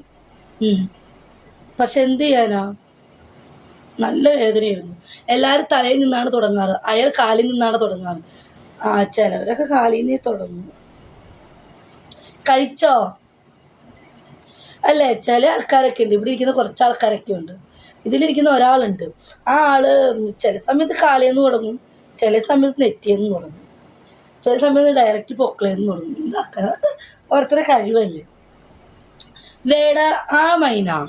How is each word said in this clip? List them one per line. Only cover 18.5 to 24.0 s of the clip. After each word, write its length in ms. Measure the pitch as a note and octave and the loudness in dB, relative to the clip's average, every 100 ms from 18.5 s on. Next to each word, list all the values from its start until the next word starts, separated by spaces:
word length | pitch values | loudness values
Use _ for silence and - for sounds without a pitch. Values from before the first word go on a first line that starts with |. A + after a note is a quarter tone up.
| C4 B3+ C4 A3 F#3+ E3 - - - - | 4 4 4 0 -4 -10 -16 -20 -10 -2
ആ 80 | C#4+ D4 | 2 4
ആള് 200 | C4+ C4+ C#4 C4 A3 G#3+ G#3 | 4 4 4 2 0 -6 -4
ചില 120 | A3 G3 - | -4 -2 -2
സമയത്ത് 300 | C#4+ D#4 - | -2 -2 0
കാലേന്ന് 380 | D#4 C4+ B3+ C4 | 2 4 2 2
തുടങ്ങും, 340 | C4+ A#3 A3 A#3+ _ _ _ - | 2 0 -4 -10 _ _ _ -4
ചില 240 | A3 A3 A3 | 0 0 2
സമയത്ത് 320 | C#4 C4+ C4+ | 2 2 2
നെറ്റിയെന്ന് 480 | A#3+ G#3 G#3 G3+ G#3 F3+ | -2 0 -2 0 -2 -6
തുടങ്ങും, 280 | D#3+ D#3+ - _ _ _ | -10 -20 -20 _ _ _